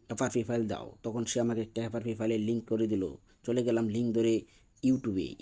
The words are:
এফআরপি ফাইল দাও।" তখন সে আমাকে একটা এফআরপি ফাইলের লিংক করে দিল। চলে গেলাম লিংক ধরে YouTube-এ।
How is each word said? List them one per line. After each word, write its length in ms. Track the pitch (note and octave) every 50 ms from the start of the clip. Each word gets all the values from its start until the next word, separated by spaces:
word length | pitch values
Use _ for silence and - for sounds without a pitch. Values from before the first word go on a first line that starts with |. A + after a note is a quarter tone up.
| _ -
এফআরপি 340 | A2+ - C3 A#2+ - B2 A2+
ফাইল 240 | - A#2+ A#2 A2+ G#2
দাও।" 280 | G2+ - - - - - -
তখন 220 | A#2 A2 A#2+ A#2
সে 140 | - - B2
আমাকে 220 | A#2+ A#2 A2+ A2
একটা 200 | A2 A2 - A#2
এফআরপি 320 | A#2 A2+ G#2+ A#2 G#2+ A#2 A2
ফাইলের 260 | G#2 A2+ A2 A2+ A2
লিংক 280 | G#2+ A2 A#2 A#2 A2 -
করে 200 | A2+ A2 A2+ A2
দিল। 280 | G#2+ G2 F#2+ D#2+ C2+ - _ _ _ _ -
চলে 200 | - A#2 B2+ A#2+
গেলাম 240 | A#2+ A2+ A#2 A2+ A2
লিংক 280 | G#2 A#2 A#2+ A#2+ G#2+
ধরে 260 | A2+ A2+ A2+ A2+ A2 - - - - _ _ _ _ -
YouTube-এ। 500 | C3 C3 B2 - A#2 G2 F#2 E2 C2 - -